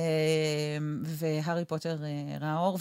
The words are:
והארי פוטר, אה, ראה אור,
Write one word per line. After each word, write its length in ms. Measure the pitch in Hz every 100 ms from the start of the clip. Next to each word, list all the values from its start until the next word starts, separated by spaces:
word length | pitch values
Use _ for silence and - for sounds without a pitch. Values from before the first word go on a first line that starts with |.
| 165 156 156 156 156 151 151 151 151 151
והארי 640 | 156 156 160 151 156 170 170
פוטר, 320 | 160 165 156
אה, 340 | 151 147 143 143
ראה 160 | 151 156
אור, 200 | 185 185